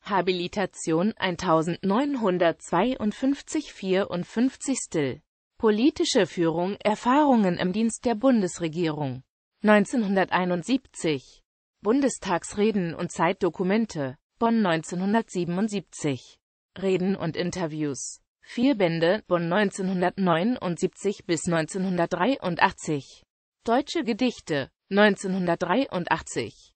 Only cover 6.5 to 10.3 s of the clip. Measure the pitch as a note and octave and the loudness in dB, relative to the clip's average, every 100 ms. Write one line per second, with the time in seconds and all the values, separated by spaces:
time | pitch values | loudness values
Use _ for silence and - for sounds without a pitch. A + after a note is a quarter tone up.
6.5 | D#3+ F3+ G3+ - G#3 A#3 C4+ D4+ A#3+ F#3+ | 0 -2 -2 -2 0 2 4 6 4 4
7.5 | F3 F3+ F#3+ A3+ - B3 A3 C4 A#3+ F3+ | 2 -2 0 -2 0 -2 2 4 4 2
8.5 | - E3 D#3 E3 D3+ C#3+ B2+ - _ _ | -2 -6 -2 -2 -2 -6 -6 -14 _ _
9.5 | _ G#3 G#3 G3+ C4 G3 G3 F3 | _ 4 4 4 0 0 2 2